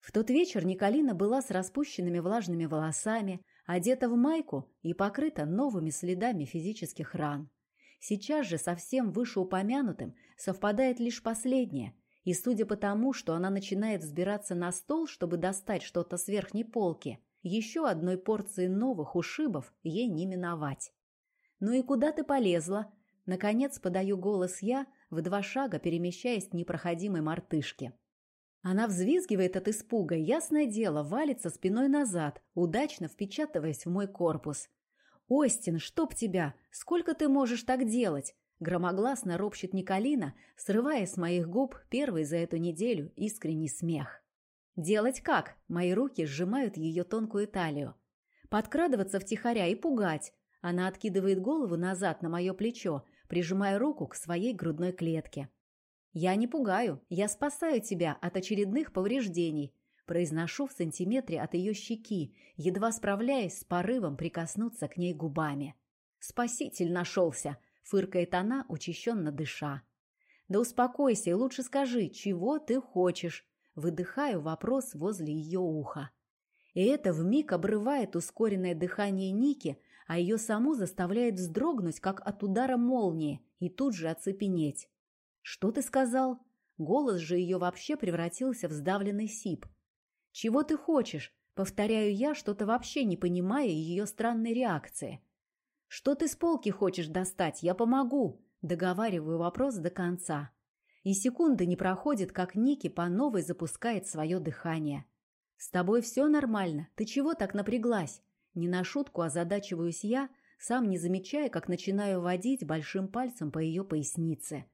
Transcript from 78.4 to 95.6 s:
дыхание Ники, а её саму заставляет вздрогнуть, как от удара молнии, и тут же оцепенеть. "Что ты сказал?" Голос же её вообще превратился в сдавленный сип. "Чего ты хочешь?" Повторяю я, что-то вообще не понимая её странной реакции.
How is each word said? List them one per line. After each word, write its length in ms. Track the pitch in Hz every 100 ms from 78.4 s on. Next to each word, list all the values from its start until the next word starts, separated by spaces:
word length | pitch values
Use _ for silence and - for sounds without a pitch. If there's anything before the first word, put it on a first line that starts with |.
| 220 196 185
дыхание 560 | 170 180 - 202 190 190
Ники, 480 | 196 269 277 165 139 _ - -
а 120 | 170
её 200 | 175 220
саму 360 | 220 214 254
заставляет 600 | 294 180 - 175 208 240
вздрогнуть, 680 | 190 180 160 294 277 175 151
как 200 | - 190 -
от 160 | 202
удара 340 | 202 190 262 247
молнии, 640 | 240 254 202 160 151 143 _ _
и 80 | 180
тут 260 | - 277
же 140 | 196 160
оцепенеть. 800 | 165 - 196 202 180 151 139 - _ _ _ _ _
"Что 280 | - - 190
ты 120 | 233
сказал?" 580 | - 269 262 254 262 247 _ _ _ -
Голос 420 | 151 240 277 185
же 160 | 160 180
её 200 | 175 180
вообще 380 | 180 175 - 294
превратился 720 | 190 165 170 - 262 233 170
в 40 |
сдавленный 560 | 151 147 202 202 202 214
сип. 380 | - 208 160 - _ _ _ _ _ _
"Чего 300 | - 226 247
ты 140 | 302 302
хочешь?" 560 | - 311 220 156 - _ _
Повторяю 600 | - 190 - 208 220 208
я, 200 | 202 277
что-то 300 | 294 - 202
вообще 400 | 208 240 247 302
не 120 | 240 175
понимая 520 | 180 180 185 247 262
её 380 | 156 160 175 202
странной 480 | - 226 233 226
реакции. 640 | 226 254 156 - - - 135 _ _ _ _